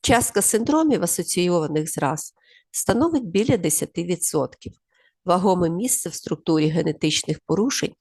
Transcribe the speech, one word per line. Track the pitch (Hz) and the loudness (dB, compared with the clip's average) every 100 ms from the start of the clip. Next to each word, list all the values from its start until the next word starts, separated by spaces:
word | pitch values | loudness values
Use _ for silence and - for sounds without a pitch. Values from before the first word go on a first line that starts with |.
Частка | - 240 240 - | 4 2 2 0
синдромів, | 196 214 233 302 320 226 | 0 0 2 2 4 2
асоційованих | 170 - 175 - 175 175 156 156 156 | 0 -2 -2 0 2 2 0 -2 -2
з | - | -2
рас, | 143 156 - _ _ _ _ | -2 -2 -8 _ _ _ _
становить | - - 214 330 320 220 | -6 0 2 2 0 -2
біля | 190 233 240 | -2 2 2
десяти | 165 - - - | 2 -2 -4 -6
відсотків. | 175 175 - 156 127 - - - _ _ _ _ | -4 -4 -2 -2 -2 -6 -18 -20 _ _ _ _
Вагоме | 185 180 196 180 170 | 0 2 4 2 2
місце | 170 247 - 175 | 0 -2 -4 -4
в | |
структурі | - - 156 - 160 156 | -10 -6 -6 0 2 2
генетичних | 160 156 151 156 156 - 156 _ | 0 -2 -2 -2 -2 -4 -6 _
порушень | 160 233 - - - | 0 0 -2 -6 -8